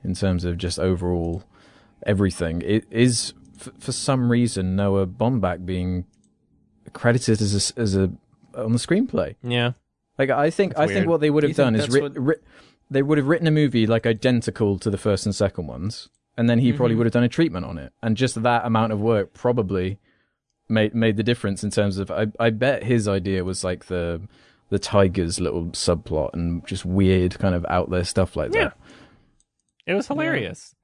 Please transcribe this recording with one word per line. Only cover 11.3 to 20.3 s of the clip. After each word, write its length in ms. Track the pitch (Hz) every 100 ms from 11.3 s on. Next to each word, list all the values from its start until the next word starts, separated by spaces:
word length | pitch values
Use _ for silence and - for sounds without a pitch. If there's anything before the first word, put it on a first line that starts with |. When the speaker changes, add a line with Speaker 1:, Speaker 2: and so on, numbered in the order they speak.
Speaker 1:
would 140 | 147
have 60 | 147
Speaker 3:
You 40 | 151
think 100 | 135
Speaker 1:
done 100 | 110
is 60 |
Speaker 3:
that's 120 | -
Speaker 1:
writ-, 100 | 131
Speaker 3:
what 140 | 147 147
Speaker 1:
writ-, 260 | 131 165 _ - - _ _
they 140 | 135
would 140 | 139 151
have 100 | 135
written 200 | 165 165
a 40 |
movie, 340 | 151 147 120 110
like, 200 | 113 117
identical 760 | 113 131 123 113 - 107 98
to 100 | -
the 80 | 98
first 280 | - 98 -
and 100 | 98
second 320 | 98 - 78
ones, 400 | 60 90 - - _ _ -
and 120 | 117
then 100 | 117
he 120 | 127
probably 220 | 117 123
Speaker 3:
Mm-hmm. 60 | 113
Speaker 1:
would 60 | 117
have 60 |
done 100 | 120
a 40 | 120
treatment 360 | - 165 92 71
on 120 | 82
it, 140 | 69 _
and 140 | 113 110
just 260 | 127 113
that 240 | 117 120 120
amount 280 | 113 110
of 80 | 107
work 320 | 107 110 95
probably 680 | - 123 123 95 95 92 104 _ _ _